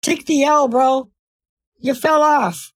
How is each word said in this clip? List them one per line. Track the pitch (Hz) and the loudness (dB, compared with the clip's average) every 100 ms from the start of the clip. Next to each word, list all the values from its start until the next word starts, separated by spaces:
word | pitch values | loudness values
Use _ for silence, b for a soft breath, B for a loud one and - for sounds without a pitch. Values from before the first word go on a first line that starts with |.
Take | - 330 - | -4 -6 -2
the | 302 | -2
L, | 285 302 277 | 2 2 2
bro. | 240 262 262 262 _ _ _ _ _ _ _ | 0 0 0 -4 _ _ _ _ _ _ _
You | - | -6
fell | 254 311 311 | -4 0 2
off. | 302 294 208 170 - | 4 2 0 -6 -16